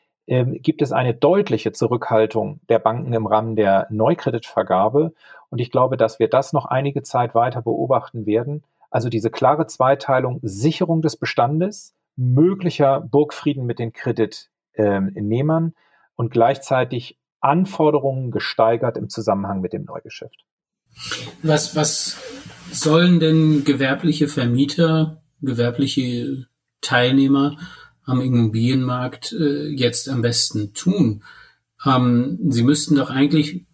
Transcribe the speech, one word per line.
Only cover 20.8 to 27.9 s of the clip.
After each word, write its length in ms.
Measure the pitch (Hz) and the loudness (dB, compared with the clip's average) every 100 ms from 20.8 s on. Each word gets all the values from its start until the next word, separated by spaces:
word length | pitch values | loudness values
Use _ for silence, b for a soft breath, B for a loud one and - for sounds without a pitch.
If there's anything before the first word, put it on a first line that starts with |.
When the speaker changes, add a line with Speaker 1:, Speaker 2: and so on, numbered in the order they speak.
| _ B B B B B | _ B B B B B
Speaker 2:
Was, 320 | 160 151 - 147 | 0 2 2 0
was 420 | 151 - - - - - - - - | 0 0 -4 -8 -14 -16 -18 -18 -10
sollen 480 | - 156 160 180 175 | -2 2 4 6 4
denn 440 | 160 160 156 151 | 4 4 6 4
gewerbliche 640 | 139 139 135 180 170 - 147 | 2 2 0 0 0 0 0
Vermieter, 960 | - 120 120 143 - 165 160 156 - _ _ | 0 0 2 0 2 2 2 0 -4 _ _
gewerbliche 1080 | 131 117 120 120 139 - 123 120 127 135 123 _ _ _ | -4 -2 0 0 -2 -2 -2 -4 -6 -8 -12 _ _ _
Teilnehmer 800 | - 123 123 135 135 139 143 151 175 B B | -2 2 4 4 4 2 0 -4 -14 B B